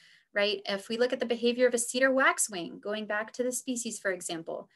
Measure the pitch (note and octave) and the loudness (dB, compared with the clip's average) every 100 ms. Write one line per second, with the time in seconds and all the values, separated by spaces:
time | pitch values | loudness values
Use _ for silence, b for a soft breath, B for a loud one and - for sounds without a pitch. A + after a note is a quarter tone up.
0 | b b b G#3 G#3 G3+ - G3 - A3+ | b b b 0 0 0 -4 -6 -2 0
1 | B3 C4 A#3+ A#3 A#3+ A#3+ B3 A#3+ - B3 | 2 2 -2 2 2 4 4 4 0 2
2 | C4+ C4 D4 - - F#3+ E3 - G3+ G#3+ | 4 6 4 4 0 -4 -8 -8 -6 -6
3 | G#3 G#3 A3 - B3 B3 - A#3+ A3+ A3 | -4 -4 -4 -2 -2 -2 -4 -4 -4 -4
4 | G3 F3+ F3 E3 E3 - - | -4 -4 -4 -8 -6 -10 -10